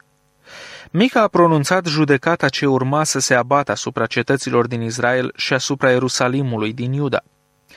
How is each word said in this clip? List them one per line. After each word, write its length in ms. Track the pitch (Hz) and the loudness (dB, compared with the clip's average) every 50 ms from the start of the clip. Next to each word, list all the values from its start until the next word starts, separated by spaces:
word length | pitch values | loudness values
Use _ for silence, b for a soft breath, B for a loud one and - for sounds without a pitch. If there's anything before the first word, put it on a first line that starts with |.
| _ _ _ _ _ _ _ _ B B B B B B B B B B | _ _ _ _ _ _ _ _ B B B B B B B B B B
Mica 300 | - 170 233 262 - 247 | 0 0 0 2 2 2
a 60 | 214 | 0
pronunțat 580 | 196 - 175 175 170 160 151 135 - 185 190 175 | 2 4 4 4 6 4 2 2 0 0 0 0
judecata 640 | 170 147 156 151 139 143 127 - 165 170 - - 135 | -2 0 2 4 4 4 2 2 0 0 0 0 -2
ce 160 | - - 147 | -2 0 0
urma 380 | 139 131 127 127 131 143 151 156 | 2 2 2 0 0 0 0 0
să 160 | - - 135 | 0 -2 -2
se 140 | - - 131 | 0 2 2
abată 380 | 123 120 123 139 143 139 - | 2 2 2 2 0 2 0
asupra 340 | 104 - - 110 - - 113 | -4 -4 -4 -8 -4 -4 -4
cetăților 600 | - - 123 117 - 135 127 - 127 120 120 117 | -2 -2 -4 0 0 -2 -2 0 0 0 0 0
din 140 | 120 123 117 | 0 -2 -6
Israel 500 | 117 113 110 123 120 120 127 127 123 - - | -6 -6 -4 -2 0 0 0 0 -2 -4 -6
și 180 | - - - 143 | -8 -4 -2 -2
asupra 380 | 127 - - 139 131 - 131 | -2 -2 -2 -4 0 2 2
Ierusalimului 840 | 123 123 127 123 - - 127 123 127 139 139 127 117 107 107 110 120 | 2 2 0 -2 -2 0 0 0 0 -2 -2 -2 -2 -2 -4 -4 -4
din 200 | 131 120 127 135 | -6 -6 -4 -4
Iuda. 300 | 143 147 131 113 - _ _ _ _ _ _ _ _ _ B B | -2 -2 -2 -2 -4 _ _ _ _ _ _ _ _ _ B B